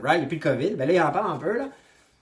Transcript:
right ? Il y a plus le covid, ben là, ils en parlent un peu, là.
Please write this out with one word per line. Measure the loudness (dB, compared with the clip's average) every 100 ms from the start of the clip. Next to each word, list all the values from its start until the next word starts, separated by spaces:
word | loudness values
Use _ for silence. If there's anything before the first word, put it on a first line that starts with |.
right ? | 0 -2
Il |
y | -2
a |
plus | -2
le |
covid, | 0 0 0 0
ben | 2
là, |
ils | 4
en | 4
parlent | 0 -2
un | -2
peu, | -2 -2
là. | -4 -10 -20 _ _ _